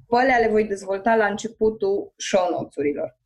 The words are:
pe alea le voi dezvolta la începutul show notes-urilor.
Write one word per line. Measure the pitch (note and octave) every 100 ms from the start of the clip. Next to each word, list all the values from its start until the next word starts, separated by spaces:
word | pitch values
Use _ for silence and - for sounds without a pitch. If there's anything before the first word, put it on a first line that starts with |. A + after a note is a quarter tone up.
| -
pe | A#3+
alea | C4 A#3+
le | A3+
voi | G#3+ G#3
dezvolta | G3 F#3+ G3 A3+
la | A3+
începutul | G#3 G#3 A3 - A3 A3 G3 G3 - -
show | - G3 F3
notes-urilor. | D3+ - - D3 C#3+ D#3+ -